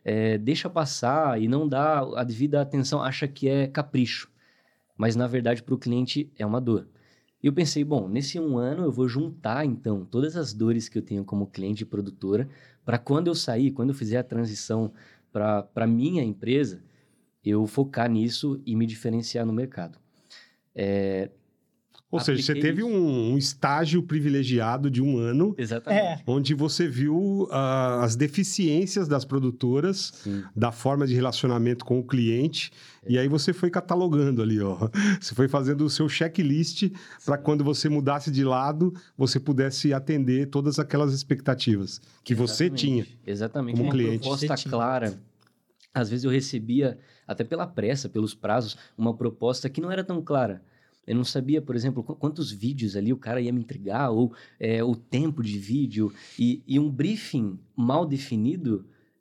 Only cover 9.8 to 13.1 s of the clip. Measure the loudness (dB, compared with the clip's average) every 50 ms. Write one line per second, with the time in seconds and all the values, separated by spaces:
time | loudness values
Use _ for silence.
9.8 | -2 -2 -4 -4 -4 -4 -2 -2 -2 -2 -2 -6 -6 -6 -4 0 0 2 2 0
10.8 | -2 -4 -6 -8 -6 -4 -6 -6 -4 -4 -4 -4 -4 -4 -6 -8 -6 -4 -4 -6
11.8 | -6 -6 -6 -6 -6 -6 -8 -8 -2 0 0 0 0 -2 -8 -16 -20 -20 _ _
12.8 | _ -2 -2 -2 0 0